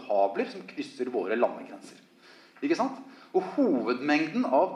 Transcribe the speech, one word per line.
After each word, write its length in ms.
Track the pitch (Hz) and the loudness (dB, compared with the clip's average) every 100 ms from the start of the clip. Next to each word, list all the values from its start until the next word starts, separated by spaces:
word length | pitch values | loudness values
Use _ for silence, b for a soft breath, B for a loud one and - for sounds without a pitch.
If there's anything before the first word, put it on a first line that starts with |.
kabler 480 | - 196 196 190 254 | 0 4 4 2 -4
som 120 | 190 - | -6 -12
krysser 400 | 151 - - 123 | -10 -10 -6 -4
våre 240 | 120 90 110 | -2 0 2
landegrenser. 640 | 175 - - - - - _ _ B B B - | 2 0 -12 -16 -18 -20 _ _ B B B -6
Ikke 160 | 143 165 | -2 0
sant? 240 | 262 - B B B | 0 -4 B B B
Og 160 | 370 - 294 | -4 -2 2
hovedmengden 880 | 247 127 110 127 147 151 160 226 175 | 2 2 0 -2 2 0 0 -2 2
av 260 | 135 - | 2 4